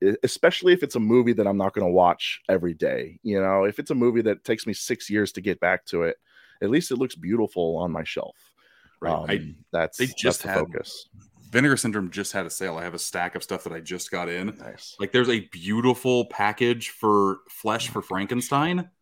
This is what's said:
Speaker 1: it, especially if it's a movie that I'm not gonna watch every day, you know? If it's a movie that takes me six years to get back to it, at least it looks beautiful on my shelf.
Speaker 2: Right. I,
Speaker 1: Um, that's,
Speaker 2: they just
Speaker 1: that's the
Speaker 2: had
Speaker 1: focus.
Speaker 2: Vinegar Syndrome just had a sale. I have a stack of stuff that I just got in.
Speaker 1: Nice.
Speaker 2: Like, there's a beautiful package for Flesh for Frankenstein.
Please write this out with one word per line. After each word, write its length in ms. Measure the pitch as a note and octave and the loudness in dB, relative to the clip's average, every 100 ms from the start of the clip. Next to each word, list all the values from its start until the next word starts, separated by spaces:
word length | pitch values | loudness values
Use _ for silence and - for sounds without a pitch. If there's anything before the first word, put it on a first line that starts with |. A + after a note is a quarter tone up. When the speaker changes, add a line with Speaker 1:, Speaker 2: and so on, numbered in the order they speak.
Speaker 1:
it, 180 | F#2+ G#2+ | 2 2
especially 500 | A#2+ - E3+ - F3+ | 0 2 2 4 4
if 100 | F3+ | 4
it's 120 | C#3+ B2+ | 2 0
a 40 | |
movie 320 | A2 B2 A#2+ | 4 4 6
that 160 | A2 G2+ | 4 2
I'm 80 | G2 | 2
not 180 | F#2+ | 0
gonna 160 | - F#2 | 0 2
watch 520 | F2+ F2 E2 - - - | 6 6 4 -2 -6 0
every 240 | F#2+ F2 | 0 0
day, 440 | D#2+ D2+ B1+ C#2+ E2+ | -2 -2 -2 -6 -8
you 160 | A2+ G2 | -2 0
know? 240 | F#2+ G2 | 2 4
If 160 | G2 G#2 | 2 0
it's 120 | C#3+ | -4
a 40 | C3+ | 2
movie 280 | A#2+ A#2 | 4 4
that 200 | A2 G2 | 2 0
takes 240 | - A2+ A#2 | -2 -2 -2
me 60 | |
six 360 | G2 - B2 - | -6 -4 -6 -2
years 220 | G#2 G2+ | 0 0
to 100 | - | -2
get 200 | G2 F2 | -4 0
back 240 | F2 F#2 - | 0 0 -2
to 180 | F2 | -2
it, 140 | E2 - _ _ - _ | -2 -2 _ _ -20 _
at 80 | G2+ | 0
least 220 | C#3 F3 | 0 0
it 60 | B2+ | -2
looks 180 | C3 - | -4 -4
beautiful 600 | F2 A2+ G#2+ F2+ E2+ E2 | -2 0 0 0 -2 -2
on 160 | F2+ | -4
my 100 | D#2 | -4
shelf. 320 | D#2 - - - _ _ _ _ _ _ | -6 -8 -10 -12 _ _ _ _ _ _
Speaker 2:
Right. 280 | E2 D#2+ D#2+ | -4 -4 -2
I, 60 | G2 | -4
Speaker 1:
Um, 180 | D#2 D#2 _ | -4 -14 _
that's, 260 | E2 D#2+ - | -4 -2 -2
Speaker 2:
they 100 | C3 | -4
just 140 | - | 0
Speaker 1:
that's 140 | A#2+ - | 0 0
the 80 | - | -2
Speaker 2:
had 100 | F#2+ | -2
Speaker 1:
focus. 480 | D#2 - - - - - - _ - | -2 -6 -10 -14 -18 -20 -20 _ -2
Speaker 2:
Vinegar 260 | A#2 C#3+ C3+ | 2 4 2
Syndrome 340 | A#2 G#2 F2+ | 0 -2 -4
just 220 | G2+ G2 | -6 -4
had 120 | G2 E2+ | -4 -6
a 40 | |
sale. 260 | - F#2 E2 | -6 -6 -6
I 80 | |
have 100 | F2 | -8
a 60 | E2+ | -8
stack 360 | - F2+ F2 F2 | -6 -4 -4 -4
of 80 | |
stuff 200 | - F#2 | -6 -8
that 80 | - | -6
I 80 | E2 | -10
just 320 | D#2+ F2+ - | -10 -10 -6
got 160 | F#2 F2 | -6 -4
in. 300 | F2 G2 A2 | -4 -6 -8
Speaker 1:
Nice. 400 | A#1+ - - - | -16 -18 -20 -8
Speaker 2:
Like, 140 | G2+ | 0
there's 160 | B2+ B2 | 2 4
a 180 | A#2 F2+ | 2 -4
beautiful 720 | F2 F#2 A2 B2 A#2 B2+ B2 - | -10 -4 2 2 2 2 2 0
package 640 | - G#2 G#2 A#2+ A#2+ - | 0 -2 2 0 0 -4
for 480 | - G#2+ G#2 G2 F#2+ - | -2 2 4 4 0 -10
Flesh 400 | - G#2+ A2+ - | -8 -4 -2 -4
for 140 | G#2+ | -6
Frankenstein. 800 | - F#2+ G2+ B2 - C#3 D#3+ F3+ F3+ _ | -6 -6 -2 -4 0 0 2 0 -4 _